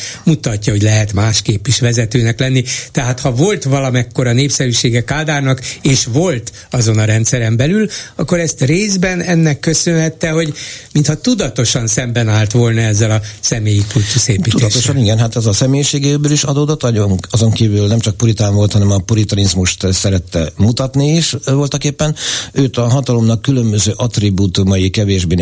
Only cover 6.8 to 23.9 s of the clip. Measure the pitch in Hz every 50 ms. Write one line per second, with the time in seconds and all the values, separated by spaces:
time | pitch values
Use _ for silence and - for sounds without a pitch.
6.8 | 113 110 110 110 110 107 107 110 113 - - 123 117 110 117 110 131 156 190 214
7.8 | 214 202 - - - - - - 139 - 180 170 170 151 - - 135 127 156 185
8.8 | 214 214 196 190 175 185 185 175 - - 175 165 160 156 143 - - 165 156 -
9.8 | - 175 170 160 160 160 160 - - 165 156 160 165 151 147 - - - - -
10.8 | - - - 151 151 143 156 156 - 247 254 196 185 135 - - 123 - - 135
11.8 | 113 110 - - 127 120 113 120 117 107 107 107 110 104 - 123 120 117 113 113
12.8 | 113 110 104 101 113 107 110 107 104 - - - - - - 113 104 107 104 101
13.8 | 101 - - - 104 - - - - - 104 - 175 123 117 - 120 110 - 127
14.8 | 120 - 139 139 143 101 113 110 120 113 - 123 110 110 98 - 131 131 135 139
15.8 | 143 - - 143 139 143 143 147 147 147 151 147 - 143 139 143 151 147 156 151
16.8 | - 120 113 104 104 101 95 92 - - - 110 113 113 107 - 113 110 101 101
17.8 | 101 101 113 117 113 113 98 - 117 117 107 - 104 101 101 101 104 101 - 104
18.8 | 101 101 101 98 87 - 113 107 107 - - 101 101 95 87 92 90 90 - -
19.8 | - 95 98 - - 101 95 90 78 - - 85 80 73 - - 98 110 123 -
20.8 | 131 131 127 139 139 147 156 170 160 - - - - - 135 139 143 135 135 139
21.8 | 135 151 139 - 156 151 151 - - - - - - - - - 139 120 - 120
22.8 | 120 120 120 139 127 - 123 117 113 113 113 110 - - 135 127 117 110 104 104
23.8 | 101 107